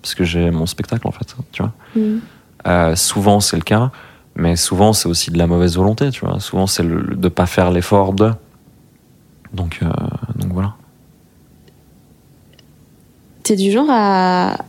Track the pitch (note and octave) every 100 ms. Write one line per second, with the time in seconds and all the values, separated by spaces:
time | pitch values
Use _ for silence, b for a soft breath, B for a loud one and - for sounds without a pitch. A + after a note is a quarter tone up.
0 | - - F2 E2+ F2 E2 E2 - - A#2
1 | - - - - - - G#2 - B A3+
2 | G#3+ A3 B B B _ - F2+ E2 E2
3 | - - G2+ G#2 G2+ F2 D#2+ G#2+ B2+ B
4 | B B B - E2+ E2+ - F#2 G#2 G#2+
5 | E2+ E2+ - E2+ E2+ F2 F2+ E2+ F#2+ A2
6 | C#3+ B2 F2 F2+ - F#2+ F#2+ - E2+ E2
7 | - - F2+ - F2+ - F2+ F2+ F2+ G2+
8 | F#2+ G2 A2 A2+ - _ - _ _ _
9 | _ _ _ _ - F#2 F2 - E2 -
10 | - - - - F#2+ F#2 G2 - - _
11 | _ _ _ _ _ - - _ _ -
12 | _ _ _ _ _ - - - - _
13 | _ _ _ - - G#3 G3 G#3 D4+ B3
14 | G3+ F#3+ F#3 F3+ F3+ -